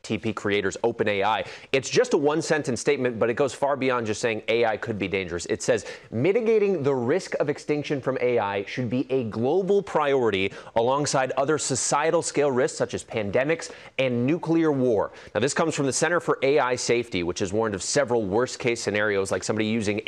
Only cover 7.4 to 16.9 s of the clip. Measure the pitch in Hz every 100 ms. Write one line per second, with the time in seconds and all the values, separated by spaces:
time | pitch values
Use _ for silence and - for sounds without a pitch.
7.4 | 143 143 - 147 139 143 131 131 123 117
8.4 | 101 101 - - 123 123 143 135 113 110
9.4 | 123 180 185 202 196 165 143 139 113 98
10.4 | 95 - - 113 117 139 147 143 131 131
11.4 | 139 151 - 131 - 147 160 165 - -
12.4 | 143 123 156 - 123 - - 113 101 120
13.4 | 139 160 - - - - 131 120 127 175
14.4 | 160 165 160 139 127 104 78 - - 104
15.4 | 135 - 165 151 135 - 160 170 - 143
16.4 | 135 147 127 127 -